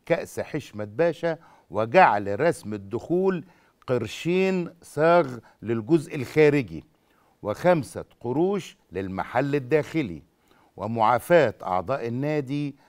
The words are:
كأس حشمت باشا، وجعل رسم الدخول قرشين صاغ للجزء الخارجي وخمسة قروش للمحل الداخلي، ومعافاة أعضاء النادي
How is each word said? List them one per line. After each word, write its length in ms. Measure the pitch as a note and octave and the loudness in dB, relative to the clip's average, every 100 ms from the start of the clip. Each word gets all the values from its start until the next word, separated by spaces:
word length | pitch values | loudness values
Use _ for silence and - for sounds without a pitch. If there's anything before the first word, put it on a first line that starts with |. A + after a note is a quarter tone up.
| - | -4
كأس 340 | E3 - - | -4 -2 -8
حشمت 480 | - D#3 - G#2 G#2 | -8 -8 -10 -12 -10
باشا، 500 | A2 E3+ D#3 E3 D#3 - _ _ | -2 -2 0 -4 -6 -10 _ _
وجعل 680 | G#2 A2+ E3+ D#3 G#2+ G2 G2+ | -4 2 6 6 4 -2 0
رسم 340 | E3 - G#2+ | 0 0 -8
الدخول 680 | G#2+ G2 A2 - F3 F#3+ F3 - _ _ _ - | -10 -8 -8 -4 0 0 -2 -6 _ _ _ -4
قرشين 880 | B2 A2 - E3 F3+ F#3+ F#3 E3+ - | -4 -4 -6 -2 2 2 0 -4 -10
صاغ 560 | - C#3+ D#3+ F3 C#3 A#2+ - - | -10 0 4 4 2 -6 -16 -12
للجزء 540 | G#2 A#2 G#2+ E3 - D3 | -4 -4 2 0 0 -8
الخارجي 680 | A2+ D#3 D3+ D3 G2 D#2+ - _ _ _ _ _ | -2 4 6 4 -2 -10 -16 _ _ _ _ _
وخمسة 600 | G2 G#2 F3 E3+ A#2 F#2+ - _ | -8 0 2 2 0 -10 -14 _
قروش 560 | A#2+ C3+ F#3 G3+ - - _ | -6 -2 -2 -2 -8 -20 _
للمحل 600 | F2+ F#2+ F#2+ - A#2+ C#3+ | -8 -6 -6 -2 -2 0
الداخلي، 680 | C#3+ B2 D3+ D3 E3 A#2 D#2 _ _ _ _ _ - | -2 0 -2 0 -4 -4 -8 _ _ _ _ _ -10
ومعافاة 800 | G#2 A#2 A2 B2 - F3 A#2+ - | -6 0 2 2 4 6 6 0
أعضاء 460 | - F#2 F2 C3+ A#2 | -2 -2 -2 -4 -4
النادي 680 | A#2+ D3 D3+ C3 D3 D3 - | -4 -2 -4 -4 -6 -6 -10